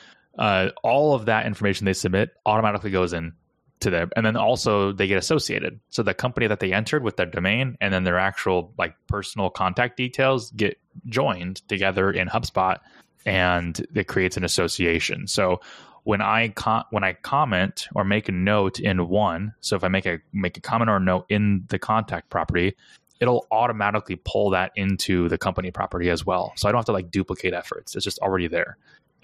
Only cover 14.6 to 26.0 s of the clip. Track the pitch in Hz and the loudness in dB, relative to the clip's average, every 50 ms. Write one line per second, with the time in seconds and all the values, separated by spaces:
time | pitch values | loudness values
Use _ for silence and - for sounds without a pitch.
14.6 | 90 82 - - 85 85 82 82 - - - 87 92 92 - - 98 92 90 - | 0 0 0 0 2 2 2 2 0 -2 -4 -6 -6 -4 0 0 2 2 0 -2
15.6 | - - - - - - - - - 110 107 101 104 101 107 113 117 113 95 - | -4 -14 -20 -20 -20 -20 -20 -10 -2 -2 0 0 2 2 2 2 2 0 -2 -4
16.6 | - 117 110 113 - - 107 104 98 95 87 - - - 139 143 151 127 98 90 | -2 0 0 0 -2 -2 -4 0 0 0 -2 -4 -6 -2 0 0 2 2 2 2
17.6 | 95 98 - - - - - 104 98 98 101 107 - - 95 90 90 101 107 104 | 0 0 -2 -6 -12 -6 -2 -2 0 2 2 0 0 -2 -2 0 2 4 4 4
18.6 | 98 95 - - 117 107 95 90 87 85 92 104 107 95 85 82 101 107 - _ | 2 2 0 -2 0 0 2 2 0 2 2 2 2 2 0 -2 -6 -8 -8 _
19.6 | - - - 92 95 90 92 95 - 95 85 80 _ _ - 101 92 87 - - | -4 -2 -2 0 0 2 0 0 0 0 -4 -4 _ _ -6 -2 -2 -2 -4 -6
20.6 | - - 117 117 117 113 104 95 92 92 90 90 - - 104 104 104 104 101 92 | -6 -2 0 0 2 4 2 4 4 2 2 2 0 0 0 2 2 2 2 0
21.6 | - - - 92 - - 110 110 110 - - 87 - - - 87 80 - - 87 | -2 -4 -6 -6 -2 0 0 0 0 -2 -6 -8 -8 -4 -2 -2 -2 0 0 2
22.6 | 87 98 - _ _ - - - _ _ _ - 120 123 123 117 - - 107 110 | 2 0 0 _ _ -20 -20 -20 _ _ _ 0 2 2 2 2 0 0 0 0
23.6 | 120 120 113 107 101 104 104 107 - - 92 85 - - - 107 104 101 95 90 | 2 0 0 0 0 0 0 0 -4 -4 -10 -8 -8 -4 -2 0 2 2 2 2
24.6 | 92 92 - 104 98 95 95 92 - - 95 90 87 85 85 - - 95 87 - | 0 -2 -2 -2 0 0 0 0 0 0 2 2 2 2 0 0 -2 -2 -2 -2
25.6 | 92 92 - - 95 - - 90 | -6 -6 -4 -4 -4 -4 -2 -2